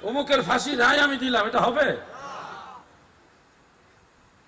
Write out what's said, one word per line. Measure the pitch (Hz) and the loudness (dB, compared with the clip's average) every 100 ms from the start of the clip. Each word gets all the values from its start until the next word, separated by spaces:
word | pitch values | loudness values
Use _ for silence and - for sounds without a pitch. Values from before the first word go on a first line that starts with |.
অমুকের | 196 262 285 277 | -4 -4 2 0
ফাঁসি | 170 247 269 269 | 2 0 0 2
রায় | 247 285 | 4 4
আমি | 285 269 | 2 0
দিলাম, | 254 240 208 | 0 0 2
এটা | 240 | 2
হবে? | 202 254 262 127 - - - - - - - - - _ _ _ _ _ _ _ _ _ _ _ _ _ _ _ | 2 2 2 0 -8 -16 -14 -14 -14 -16 -16 -20 -20 _ _ _ _ _ _ _ _ _ _ _ _ _ _ _